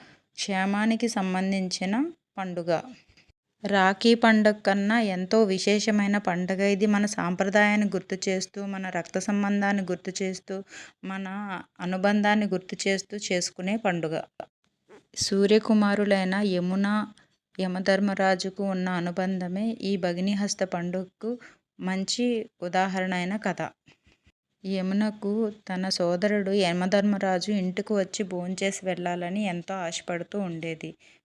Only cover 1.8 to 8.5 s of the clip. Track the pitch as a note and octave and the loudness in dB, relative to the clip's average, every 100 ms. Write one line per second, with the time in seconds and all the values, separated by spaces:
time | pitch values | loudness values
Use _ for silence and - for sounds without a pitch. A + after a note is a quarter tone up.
1.8 | F#3 A3 E4 - _ - F#3 F3 E3+ D#3+ | -2 0 -2 -6 _ -10 -8 -6 -2 -2
2.8 | C4 A#3+ _ _ _ _ _ _ G3+ G3+ | -2 -16 _ _ _ _ _ _ 0 4
3.8 | F#3 G3 A#3 A#3 A#3 A3 G#3+ G#3 - G3 | 4 4 6 6 6 6 6 4 2 2
4.8 | G3+ A#3 G#3+ F3+ F#3 A3 G#3 F#3+ G3+ G#3 | 2 2 0 -2 2 4 4 2 2 2
5.8 | A3 G#3 G3+ G3+ G3+ F3 F3+ F#3+ G3+ G3 | 2 2 2 2 0 -2 -2 0 2 2
6.8 | G#3+ G3+ G#3 G#3 F3 F3+ G3 G#3 G#3 G#3+ | 4 4 2 0 -2 0 2 4 4 4
7.8 | G#3 F#3 - F#3+ G3 F#3 F#3 | 2 -2 -6 -6 -2 -2 -4